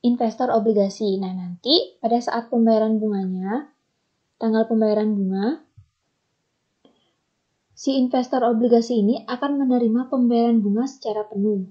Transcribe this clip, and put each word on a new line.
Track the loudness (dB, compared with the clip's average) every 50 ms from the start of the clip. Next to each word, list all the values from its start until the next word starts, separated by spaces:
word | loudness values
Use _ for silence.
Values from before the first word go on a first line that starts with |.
| 2
investor | 0 0 2 0 -2 -2 -2 -2 0 0
obligasi. | 0 2 2 2 2 2 0 -2 -4 -2 -2 -2 -2
Nah, | -4 -6 -8
nanti | -8 -10 -10 -12 -8 -2 0 0 0 0 -2 -12 _
pada | -2 0 0 0
saat | -2 -2 -6 -6 -6 -2 0
pembayaran | 2 4 4 4 2 2 0 0 -2
bunganya, | -2 -2 -2 -2 -4 -4 -6 -6 -6 -6 -6 -6 -8 -10 _ _ _ _ _ _ _ _ _ _ _ _ _ _
tanggal | -4 0 0 0 0 0
pembayaran | 2 0 2 2 2 2 0 0 0 0
bunga, | -2 -2 -2 -2 -2 -2 -4 -6 -10 _ _ -20 -20 _ _ _ _ _ _ _ _ _ _ _ _ _ _ _ _ _ _ _ _ _ _ _ _ _ _ _ _ _ _ _ _ _ _ _ _ _ _
si | -8 -4 -2 0 0
investor | 0 2 0 0 -2 0 -2 0 2
obligasi | 2 2 2 4 4 4 4 4 2 0 2
ini | 2 2 0 -2 -4
akan | -10 -8 -4 -4 -2 -2 0 0
menerima | 2 2 2 2 2 0 0 -2 -2 0
pembayaran | 0 2 2 4 2 2 4 2 2
bunga | 2 2 0 0 -2
secara | -4 -6 -8 -8 -6 -4 -4 -6
penuh. | -6 -4 -2 0 0 0 -2 -4 -8